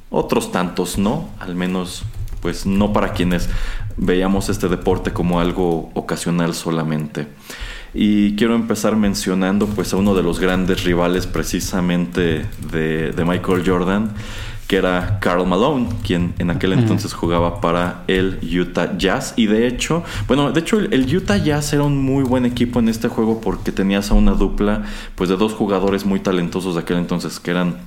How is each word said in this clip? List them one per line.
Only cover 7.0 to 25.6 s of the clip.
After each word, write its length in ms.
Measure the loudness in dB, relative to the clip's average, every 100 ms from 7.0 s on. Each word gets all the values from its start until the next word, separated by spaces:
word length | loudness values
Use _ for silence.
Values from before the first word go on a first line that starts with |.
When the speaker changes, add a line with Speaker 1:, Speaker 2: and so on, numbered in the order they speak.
| -4 -8 -8 -12 -16 -14 -12 -14 -8 0
Speaker 1:
Y 400 | 2 4 2 2
quiero 180 | 2
empezar 420 | 2 0 0 0 2
mencionando, 680 | 2 0 -2 0 2 2 0
pues, 260 | -2 -2
a 60 | 2
uno 160 | 2
de 80 | 2
los 180 | 2 0
grandes 440 | 0 2 2 0
rivales 420 | 2 2 2 0 0
precisamente 1200 | -2 -2 -2 -2 0 0 0 0 0 0 0 -4 -8 -6
de, 400 | -2 -2 -2 -2
de 140 | -2 0
Michael 380 | 0 0 0 2
Jordan, 460 | 0 2 0 -2 -6 -10 -8 -8 -8 0
que 120 | 2
era 420 | 2 2 0 0
Karl 260 | 0 2 2
Malone, 440 | 2 2 2 -2 -4
quien 300 | -2 0 0 -2
en 100 | -2
aquel 220 | 0 2
Speaker 2:
Ujú. 80 | 2
Speaker 1:
entonces 320 | 2 2 -2
jugaba 480 | -2 0 2 0 0
para 460 | 0 2 0 -4 0
el 320 | 0 0 -2
Utah 560 | -2 0 0 0 -2 0
Jazz. 360 | 0 0 -2 0
Y 120 | 2
de 200 | 4 2
hecho, 380 | 0 -2 -2 -4 -4 0
bueno, 280 | 2 2
de 80 | 0
hecho 180 | 0 0
el, 120 | 2
el 220 | 0 2 0
Utah 200 | 2 0
Jazz 380 | 2 0 0
era 100 | 0
un 180 | 2 2
muy 220 | 2 2
buen 220 | 2 2 0
equipo 340 | 0 0 2
en 80 | 2
este 220 | 0 -2
juego 320 | 0 0 0
porque 320 | -2 -4 -2
tenías 360 | 0 2 2 4
a 40 |
una 180 | 6 6
dupla, 520 | 4 2 2 0 0 -4 -10 -10 -2
pues, 140 | 0
de 60 | 2
dos 180 | 2
jugadores 520 | 0